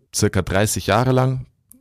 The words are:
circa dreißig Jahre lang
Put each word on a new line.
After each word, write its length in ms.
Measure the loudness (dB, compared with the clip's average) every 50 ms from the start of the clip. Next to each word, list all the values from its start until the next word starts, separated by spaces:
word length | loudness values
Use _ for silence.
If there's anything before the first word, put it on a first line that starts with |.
| _ _ -4
circa 280 | -2 0 0 0 -2 -2
dreißig 460 | 0 0 0 0 0 -2 -2 -2 0
Jahre 240 | 2 2 2 2 2
lang 340 | 2 2 0 -2 -4 -8 -12 _ _ _ _ -20 -20